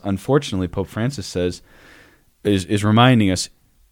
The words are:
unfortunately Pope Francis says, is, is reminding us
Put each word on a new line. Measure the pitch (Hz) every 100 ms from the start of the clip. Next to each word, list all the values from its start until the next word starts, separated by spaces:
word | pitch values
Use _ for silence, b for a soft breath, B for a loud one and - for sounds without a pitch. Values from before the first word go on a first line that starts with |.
| 98
unfortunately | 98 - 143 - 95 90
Pope | 101 92
Francis | 107 120 120 -
says, | 90 90 - b b b b b b b _
is, | 101 98 87
is | 104
reminding | 104 110 127 120 98
us | 90 - _ _ _ _